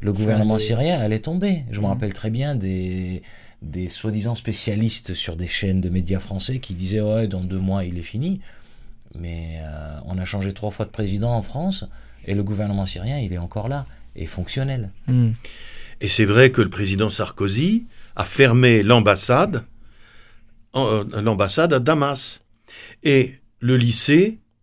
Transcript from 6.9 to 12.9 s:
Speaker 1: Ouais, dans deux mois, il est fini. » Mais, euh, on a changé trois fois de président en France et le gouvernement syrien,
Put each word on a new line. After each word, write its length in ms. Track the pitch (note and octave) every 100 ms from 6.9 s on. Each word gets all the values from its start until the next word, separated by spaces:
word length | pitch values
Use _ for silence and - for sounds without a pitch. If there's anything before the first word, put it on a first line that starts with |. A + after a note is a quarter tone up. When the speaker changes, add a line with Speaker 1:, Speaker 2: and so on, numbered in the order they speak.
| G#2+
Speaker 1:
Ouais, 240 | G#2+ A2 A2
dans 120 | F#2
deux 160 | F#2 F#2+
mois, 260 | F#2+ G2
il 140 | F2+ F2
est 40 |
fini. » 380 | F2 G#2+ D#3+ F#3+ - - - - - - - -
Mais, 400 | E2+ E2 E2 D#2+
euh, 360 | D#2 D2+ D2+ D2+
on 140 | - F#2
a 60 | F#2
changé 260 | G2+ G2
trois 180 | F#2+ G#2+
fois 140 | -
de 60 | G#2+
président 420 | - G2+ G2 A#2
en 60 | A#2
France 440 | F#2+ C3+ F3+ F#3+ - - - - -
et 80 |
le 80 | G2+
gouvernement 440 | G2+ G#2 G#2 G2+
syrien, 320 | F#2+